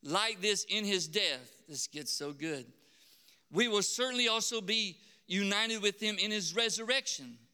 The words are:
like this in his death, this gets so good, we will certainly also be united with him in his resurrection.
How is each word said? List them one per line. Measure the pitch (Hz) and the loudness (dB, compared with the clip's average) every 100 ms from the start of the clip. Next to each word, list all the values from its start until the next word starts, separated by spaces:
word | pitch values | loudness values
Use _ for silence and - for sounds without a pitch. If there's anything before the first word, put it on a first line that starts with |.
like | 139 180 220 208 | 0 2 2 2
this | 202 202 - | 2 2 0
in | 202 208 | -2 2
his | 190 156 | 0 0
death, | 180 185 131 123 - - | 0 0 -2 -8 -20 -14
this | 139 - | -8 -8
gets | 147 147 | -6 -6
so | - 147 | -4 -4
good, | 143 160 143 120 - _ _ - - - _ _ | -6 -4 -4 -8 -18 _ _ -20 -20 -20 _ _
we | 156 240 | 2 4
will | 208 | 4
certainly | 190 - 254 247 233 | 2 0 -2 2 2
also | 226 220 233 | 2 0 -4
be | 185 220 208 - - - - | -2 0 -2 -6 -20 -20 -4
united | 185 196 202 226 226 | 0 2 2 2 2
with | 202 202 | 0 0
him | 214 202 | -2 0
in | 202 | 0
his | 214 170 170 | 0 -2 0
resurrection. | 226 202 226 262 254 - 127 117 113 | 0 0 0 0 0 -8 -10 -16 _